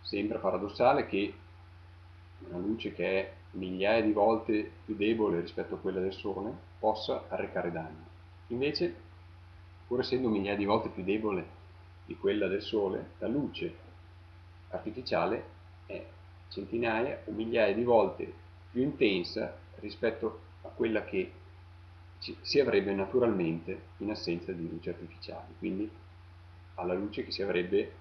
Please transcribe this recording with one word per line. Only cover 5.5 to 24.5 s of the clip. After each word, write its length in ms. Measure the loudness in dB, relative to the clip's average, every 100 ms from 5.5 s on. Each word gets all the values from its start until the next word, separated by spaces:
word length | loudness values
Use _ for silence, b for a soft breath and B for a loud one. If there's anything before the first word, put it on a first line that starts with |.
| -6 -6 -4
a 40 |
quella 200 | -2 0
del 140 | -2
Sole 380 | -2 -6 -4 -6 -8 -14 0
possa 460 | 0 0 -2 -4 -4
arrecare 460 | -6 -4 -2 -2
danni. 320 | -4 -8 -12 -18 -20 -20 -20 -8
Invece, 480 | -2 -2 0 -2 -4 -18 -20 -20 -20 -20 -20 -20 -20 -4
pur 140 | -2
essendo 300 | 0 0 2
migliaia 260 | 2 2 0
di 100 | 4
volte 220 | 2 2
più 160 | -6
debole 420 | 0 0 0 -2 -6 -14 -20 -20 -20 -20 -14
di 100 | -2
quella 320 | 0 2 2
del 140 | 0
Sole, 500 | 0 0 0 -2 -6 -6
la 100 | -2
luce 580 | 0 -2 -4 -6 -8 -20 -20 -20 -20 -20 -20 -20 -20 -10
artificiale 760 | -8 -6 -8 -2 0 2 0 -6 -16 -20 -20 -12
è 200 | -12 -12 -18 -20 -20 -12
centinaia 720 | -10 -4 -2 0 2 0 -4 -6
o 60 |
migliaia 420 | -4 0 4 4
di 100 | 4
volte 500 | 6 6 6 0 -10 -10 -18 -20 -8
più 120 | 0
intensa 760 | 0 4 4 4 0 -4 -4 -6 -18 -14
rispetto 680 | -12 -2 -2 0 -4 -4 -16 -16
a 40 | -16
quella 380 | -2 0 0 0
che 260 | -2 -2 -6 -20 -20 -20 -20 -20 -20 -20 -14
ci, 160 | -12 -12
si 180 | 0 4
avrebbe 340 | 6 4 4
naturalmente 880 | 0 2 4 4 4 0 0 -4 -10 -12 -8
in 140 | -6
assenza 400 | -4 -4 -4 -4